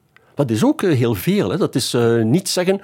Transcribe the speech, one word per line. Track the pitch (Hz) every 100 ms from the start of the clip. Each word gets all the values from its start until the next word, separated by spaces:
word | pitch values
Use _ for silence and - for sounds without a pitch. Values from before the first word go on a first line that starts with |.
| _ _ _
Dat | - 139
is | 110
ook, | 240 302
eh, | 196 135
heel | 120
veel, | 104 - 202 104
hè. | 156
Dat | 175
is, | 139 -
eh, | 123 117 117
niet | 110 165 -
zeggen, | - 180 196